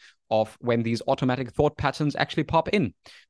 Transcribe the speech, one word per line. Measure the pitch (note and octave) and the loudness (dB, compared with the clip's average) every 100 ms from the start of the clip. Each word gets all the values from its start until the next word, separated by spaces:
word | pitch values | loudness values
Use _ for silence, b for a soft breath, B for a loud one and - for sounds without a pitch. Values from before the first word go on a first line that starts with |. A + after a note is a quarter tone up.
| b b - | b b -2
of | A2 G#2+ - | 0 0 -4
when | B2 A#2+ | -2 0
these | A2+ A#2 - | 0 -2 0
automatic | C3+ C3 B2+ B2 | 0 0 0 -4
thought | - D3 - | 0 0 2
patterns | C#3+ - D3 - | -4 0 -2 0
actually | C#3+ - | -2 -2
pop | D3+ E3 - | 0 0 2
in. | G#3 A#2 - B B | 0 -2 -6 B B